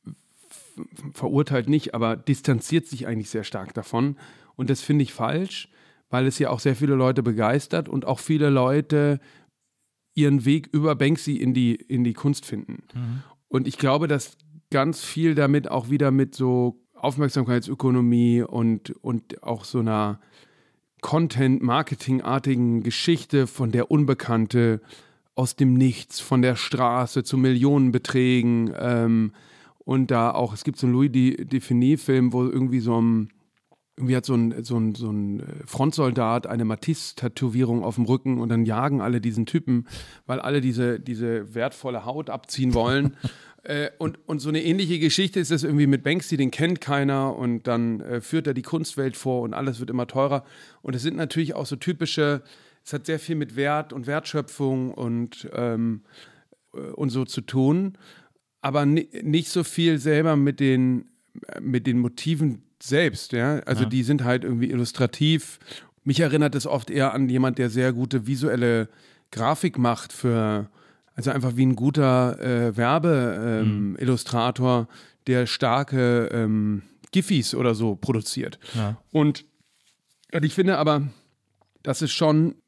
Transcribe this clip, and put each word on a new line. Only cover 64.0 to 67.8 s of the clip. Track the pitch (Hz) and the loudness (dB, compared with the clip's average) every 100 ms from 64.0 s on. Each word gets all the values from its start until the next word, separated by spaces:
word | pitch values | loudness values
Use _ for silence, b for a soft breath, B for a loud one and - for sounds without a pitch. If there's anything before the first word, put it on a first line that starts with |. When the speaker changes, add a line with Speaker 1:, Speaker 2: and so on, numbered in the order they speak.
Speaker 1:
sind | 120 147 | 2 0
halt | 123 123 | 2 0
irgendwie | 107 120 123 | 0 -2 0
illustrativ. | 123 120 - 123 - 151 160 - - B B B _ | -2 -4 0 -2 2 2 2 -2 -18 B B B _
Mich | - 139 | -2 2
erinnert | 160 147 147 | 2 2 2
es | 143 - | 0 -2
oft | 135 113 | -4 -2
eher | 139 135 | -2 0
an | 113 135 | 0 0
jemand, | 123 131 127 | 2 0 0
der | 123 | -2
sehr | 113 | 2